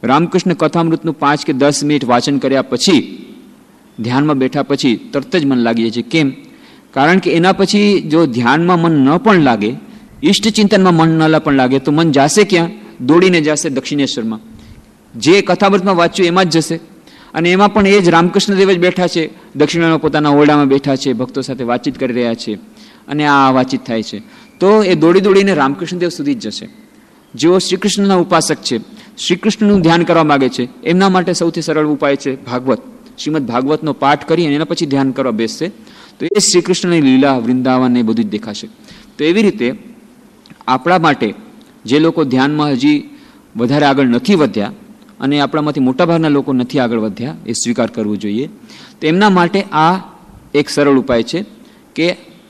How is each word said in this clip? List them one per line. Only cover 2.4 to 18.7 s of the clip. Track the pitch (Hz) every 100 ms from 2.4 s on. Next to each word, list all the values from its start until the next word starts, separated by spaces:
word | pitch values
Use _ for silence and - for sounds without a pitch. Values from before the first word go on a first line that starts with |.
| 135 131
પછી | 127 123 - 156 - - - - - - _ _ _ -
ધ્યાનમાં | 113 127 151 143
બેઠા | 131 143
પછી | 131 139 131 110 -
તરત | 143 127 180
જ |
મન | 139 127
લાગી | 117 117
જાય | 113
છે. | 113
કેમ? | 110 165 143 131 - - - - _
કારણ | - 143 185
કે | 180
એના | 165 180
પછી | 190 196 208 208 196
જો | 160 156 160
ધ્યાનમાં | 120 120 147 175 175
મન | 165
ન | 156 131 165
પણ | 220 190
લાગે, | 143 113 104 131 - - - -
ઇષ્ટચિંતનમાં | 147 196 226 214 202 208 185
મન | 170 160
ન | 160 156
લા-, | 156
પણ | 156
લાગે | 139 127 135
તો | 135
મન | 147 165
જાશે | 139 139 208
ક્યાં? | 202 180 170 - - - 127
દોડીને | 160 185 175
જાશે | 151 151 160
દક્ષિણેશ્વરમાં. | 135 135 147 135 - 113 110 - - - - - _ _ 117
જે | 131 196
કથામૃતમાં | 190 180 202 196 190 185
વાંચ્યું | 170 170 175
એમાં | 180
જ | 185
જશે | 160 156 165 - - - - -
અને | - 170
એમાં | 185 208
પણ | 208 196
એ | 202
જ | 175
રામકૃષ્ણ | 165 175 196 196
દેવ | 196 190